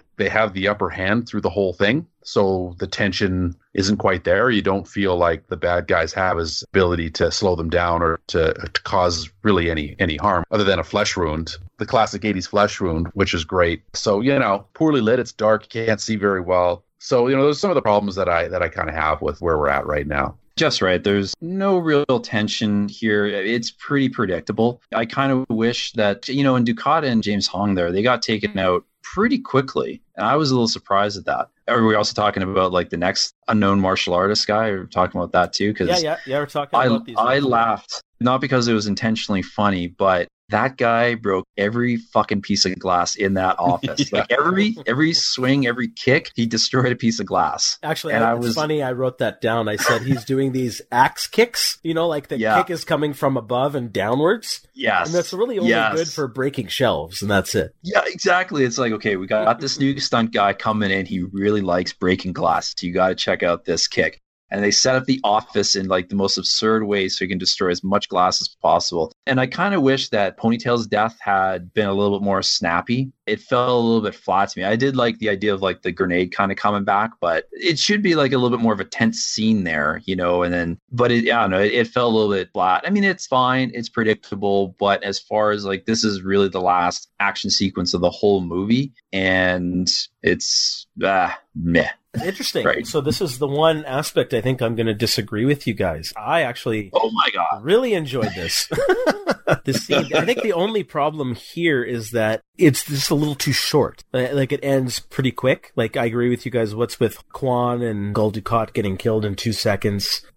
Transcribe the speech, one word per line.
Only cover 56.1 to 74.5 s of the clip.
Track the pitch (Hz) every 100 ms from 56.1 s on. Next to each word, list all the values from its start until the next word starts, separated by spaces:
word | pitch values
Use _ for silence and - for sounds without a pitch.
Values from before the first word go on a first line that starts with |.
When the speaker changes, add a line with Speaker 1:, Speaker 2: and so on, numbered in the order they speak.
| 139 139
Speaker 3:
breaking | 113 139 135 101
shelves, | - 123 82 80 95
and | 101
that's | 101 92
it. | - 78 -
Speaker 2:
Yeah, | 170 202 -
exactly. | 175 190 180 185 151
It's | 131 117
like, | 123
okay, | 107 110 98
we | 92
got | 107 107 120
this | 135 -
new | 139 139
stunt | - 120 113
guy | 113 101
coming | 98 110 107 104
in. | 98 92
He | 95
really | 87 98 101 107
likes | 95 87 92
breaking | - 92 92 95
glass. | 85 87 85 - -
You | 87
gotta | 87 92
check | 90 - 92
out | 90 85
this | - 82 -
kick. | - 80 - _ _ _
And | 98
they | 104
set | 104 127
up | 131 131
the | 131
office | 104 107 - 110 98
in, | 98 95
like, | 92 87
the |
most | 101 98 -
absurd | 87 - 110 110
way | 107 101 95
so | -
he | 95
can | 92
destroy | 92 - 92
as | 90
much | 95 101 -
glass | 92 90 -
as | - -
possible. | 85 85 - 85 80 - -
And | 131
I | 127
kinda | - 190 196
wish | 135 135 135
that | 110 98 -
Ponytail's | 117 117 123 120 107
death | 104 110 -
had | - 98 95 95 87
been | - 104
a |
little | 98 101 101
bit |
more | 101 95
snappy. | 92 - 85 85 - 123 135 - -
It | 107
felt | - 123 123
a |
little | 123 117 113
bit | 104
flat | - - 95 98